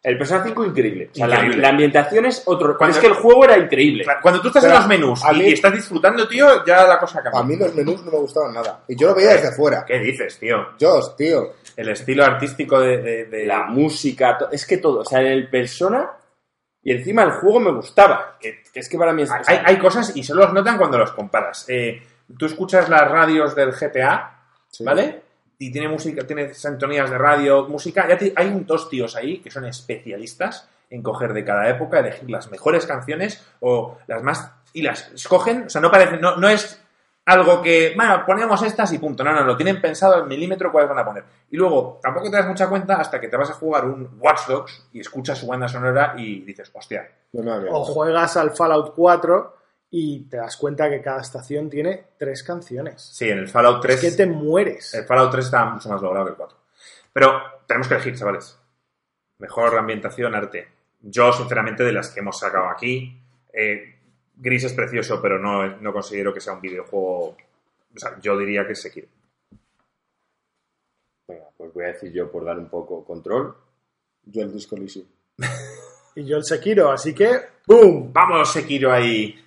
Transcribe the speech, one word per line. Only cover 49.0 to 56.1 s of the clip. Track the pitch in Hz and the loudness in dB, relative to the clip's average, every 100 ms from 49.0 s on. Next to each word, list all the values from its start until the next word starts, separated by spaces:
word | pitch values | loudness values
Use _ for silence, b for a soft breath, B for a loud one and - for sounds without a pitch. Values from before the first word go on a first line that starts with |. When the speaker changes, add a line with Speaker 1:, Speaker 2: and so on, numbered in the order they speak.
| 175 175 165 185 - b b b _ 170 | 4 4 2 0 -2 b b b _ -8
Speaker 4:
y | 156 139 120 | -8 -8 -12
te | 120 | -12
das | 113 - | -12 -8
cuenta | 147 147 151 | -8 -4 -4
que | 139 | -4
cada | 139 135 | -8 -10
estación | 127 131 123 147 151 | -10 -16 -10 -10 -8
tiene | 143 165 190 _ _ | -6 -6 -8 _ _
tres | 139 131 | -10 -10
canciones. | - 175 175 123 151 - | -12 -14 -12 -12 -14 -16
Speaker 2:
Sí, | - - 117 | -20 -8 -4
en | 98 | -4
el | 98 | -4
Fallout | 120 120 123 | 2 4 2
tres. | - 127 | 0 0
Speaker 4:
Es | 170 | 0
que | 170 | 0
te | 190 | -2
mueres. | 156 151 175 190 - - | 0 -2 0 -2 -6 -12
Speaker 2:
El | 113 | -14
Fallout | 107 123 127 | -2 2 2
tres | 127 127 | 0 -2
está | 127 113 | -2 -2
mucho | 107 110 | -6 -10
más | 101 | -8
logrado | 95 | -6